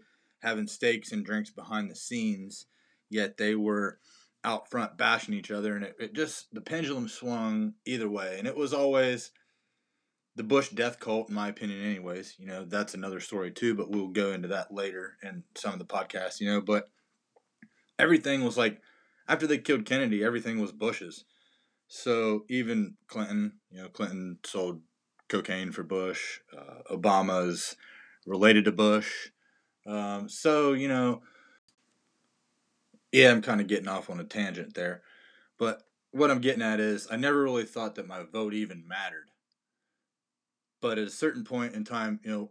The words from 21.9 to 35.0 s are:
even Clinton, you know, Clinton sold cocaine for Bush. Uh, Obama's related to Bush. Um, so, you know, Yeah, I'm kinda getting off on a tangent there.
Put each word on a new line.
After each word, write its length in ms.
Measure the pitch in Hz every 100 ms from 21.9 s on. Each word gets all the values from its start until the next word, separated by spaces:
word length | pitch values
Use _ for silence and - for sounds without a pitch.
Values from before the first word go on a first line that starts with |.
| - 127 117 110 107 -
even 460 | 127 117 113 98 - -
Clinton, 540 | 113 101 104 104 - _
you 140 | 92
know, 60 | 92
Clinton 500 | - 101 95 92 87
sold 380 | - 101 90 82 - _ _ _ -
cocaine 420 | 101 87 92 92
for 120 | -
Bush. 560 | 85 95 92 92 - - _
Uh, 440 | - - - - 92
Obama's 800 | 107 95 95 92 90 85 - - - - - - -
related 400 | 92 104 107 107
to 60 |
Bush. 580 | 92 107 107 104 - - _ _ _ _ _ 104
Um, 420 | 104 101 101 104
so, 440 | - 160 151 143
you 140 | 135 139
know, 340 | 131 123 120 - - - _ _ _ _ _ _ _ _ _ _ _ _ _ _ _ _
Yeah, 180 | 131 127
I'm 100 | 117
kinda 200 | 110 107
getting 240 | 95 101 95
off 220 | 95 -
on 100 | 87
a 60 | 78
tangent 480 | 107 101 90 78
there. 300 | 90 87 90